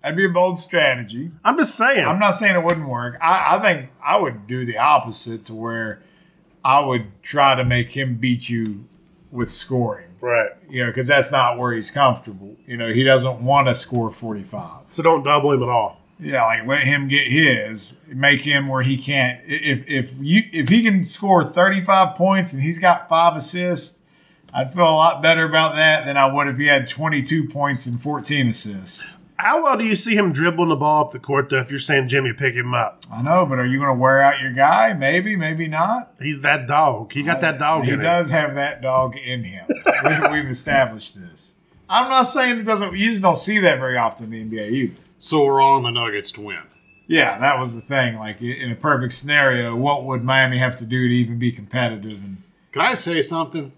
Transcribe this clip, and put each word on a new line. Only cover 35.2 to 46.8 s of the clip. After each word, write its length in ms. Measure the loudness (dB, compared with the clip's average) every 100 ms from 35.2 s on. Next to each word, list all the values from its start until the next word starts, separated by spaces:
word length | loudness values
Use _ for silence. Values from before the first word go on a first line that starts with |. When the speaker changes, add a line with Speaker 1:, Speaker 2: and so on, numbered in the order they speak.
| -2 -4
Speaker 1:
maybe 320 | -4 -4 -6
not. 460 | -2 -2 -2 -8 _
Speaker 2:
He's 220 | -8 -4
that 260 | 0 0 0
dog. 440 | 2 2 0 -6
He 80 | -6
got 200 | -2 0
that 180 | -2 -2
dog 240 | 0 0
Speaker 1:
He 80 | 0
Speaker 2:
in 80 | -2
him. 40 |
Speaker 1:
does 280 | 0 0 0
have 240 | 0 -2 -4
that 260 | -6 -4
dog 340 | -2 0 0 -4
in 280 | -10 -8
him. 240 | -8 -14 -8 -2 0
Speaker 2:
<laughs> 180 | 0
Speaker 1:
We, 380 | 0 0 0 -2
we've 80 | -4
established 640 | -8 -2 0 0 -4 -16 -16
this. 340 | -20 -20 -20 _ _ _ _
I'm 200 | 0 4
not 140 | 2
saying 360 | 2 0 0 -2
it 40 |
doesn't. 320 | -2 -2 -2 -2
You 140 | -2
just 120 | 2
don't 140 | 2 2
see 220 | 0 2
that 200 | 2 2
very 180 | -2 0
often 280 | -2 -4 -14
in 60 |
the 100 | -12
N 80 | -8
B 80 | -8
A 60 | -4
either. 280 | -2 -2 -6 _ _
Speaker 3:
So 260 | -2 2 4
we're 160 | 4
all 140 | 4 4
on 80 |
the 80 | 0
Nuggets 400 | -4 -4 -4 -6
to 80 | -10
win. 200 | -12 -14 -16 _